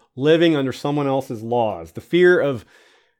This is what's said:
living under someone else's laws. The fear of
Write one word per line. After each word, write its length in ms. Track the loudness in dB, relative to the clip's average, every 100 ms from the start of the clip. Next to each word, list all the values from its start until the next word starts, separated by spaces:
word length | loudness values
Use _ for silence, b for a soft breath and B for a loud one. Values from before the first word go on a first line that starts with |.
| _
living 400 | -4 2 4 4
under 180 | 2 -2
someone 340 | -6 -6 -4 -2
else's 360 | -4 -6 -10
laws. 500 | -4 -2 -2 -4 -12
The 100 | -18
fear 360 | -4 4 4 4
of 260 | 0 -4 -10 b b b b